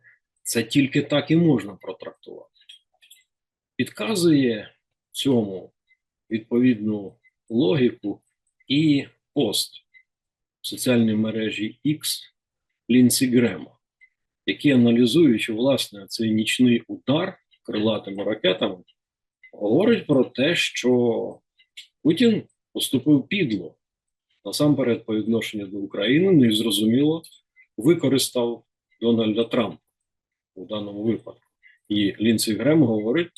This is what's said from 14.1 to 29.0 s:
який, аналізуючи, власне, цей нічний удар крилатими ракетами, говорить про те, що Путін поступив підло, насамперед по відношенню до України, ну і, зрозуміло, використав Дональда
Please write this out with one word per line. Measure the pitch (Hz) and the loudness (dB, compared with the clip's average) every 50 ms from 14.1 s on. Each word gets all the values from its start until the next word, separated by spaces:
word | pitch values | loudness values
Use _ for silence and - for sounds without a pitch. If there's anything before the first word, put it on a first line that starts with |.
| _ _ _ _ _ _ - | _ _ _ _ _ _ -8
який, | - - - - 147 | -8 -6 0 2 2
аналізуючи, | 135 123 120 117 117 120 127 117 113 165 170 135 113 107 - - | 4 4 4 4 4 4 2 4 4 4 4 4 4 2 -2 -4
власне, | 110 107 123 139 131 113 - - 104 101 98 | -4 -2 0 0 0 -2 -4 -8 -10 -18 -16
цей | 95 - - 113 110 | -12 -6 -4 -2 0
нічний | 107 107 110 - - - 127 123 117 117 | 0 0 0 -2 0 2 4 4 4 2
удар | - - 104 92 - - 139 160 180 190 - _ _ _ _ _ | -2 -6 -14 -10 -4 -2 -2 -2 -2 -4 -10 _ _ _ _ _
крилатими | - - - 107 104 110 107 101 - 101 98 98 98 | -14 -8 -4 -2 -2 -2 -2 -4 -6 -10 -10 -6 -6
ракетами, | 98 107 - - 185 185 - 127 101 92 90 - _ _ _ _ _ _ _ _ _ _ _ _ - | -6 -4 -2 -2 -2 0 0 -4 -6 -6 -10 -18 _ _ _ _ _ _ _ _ _ _ _ _ -20
говорить | - - 107 101 117 160 208 233 233 185 - | -12 -6 -2 0 2 2 2 2 2 0 0
про | - 143 131 117 | 0 0 0 0
те, | - - - 135 165 175 | -2 -2 -2 -2 0 0
що | - - - - - - 123 123 123 120 120 113 - 95 98 98 - _ _ _ _ _ _ - - - _ _ _ | -2 -4 -6 -6 -4 -2 0 2 2 2 0 -2 -4 -6 -8 -12 -16 _ _ _ _ _ _ -20 -20 -20 _ _ _
Путін | - 143 175 - 247 233 214 160 - _ _ _ _ _ | -2 0 2 4 2 2 2 0 -4 _ _ _ _ _
поступив | - 107 - - - 127 - 151 151 135 - - | -10 -8 -6 -2 -2 -2 2 2 2 2 2 -2
підло, | - 202 170 120 107 92 87 - _ _ _ _ _ _ _ _ _ _ _ _ _ _ - | -4 -2 -2 -2 -2 -6 -6 -10 _ _ _ _ _ _ _ _ _ _ _ _ _ _ -14
насамперед | 101 95 - 147 147 143 135 131 120 113 - - | -8 -2 0 2 2 2 2 2 0 0 -2 -2
по | - 107 | -4 -4
відношенню | 110 104 110 117 113 110 - - 104 101 | -2 -2 0 -2 -2 -2 -4 -8 -10 -10
до | 92 101 101 | -8 -10 -10
України, | 98 98 - 104 101 113 135 156 185 196 | -10 -8 -6 -4 0 2 2 4 4 6
ну | 185 147 127 | 6 6 6
і, | 113 107 | 6 4
зрозуміло, | 104 117 117 95 101 107 110 117 131 147 151 160 165 - - _ _ _ _ _ _ _ _ - | 2 0 0 0 0 2 2 2 2 2 2 0 -2 -6 -14 _ _ _ _ _ _ _ _ -8
використав | - 107 160 175 170 - 131 135 127 - - - 127 120 120 117 113 _ _ _ _ _ _ _ | -2 2 2 2 2 2 0 0 0 -2 -2 -2 -2 -2 -4 -4 -8 _ _ _ _ _ _ _
Дональда | - | -4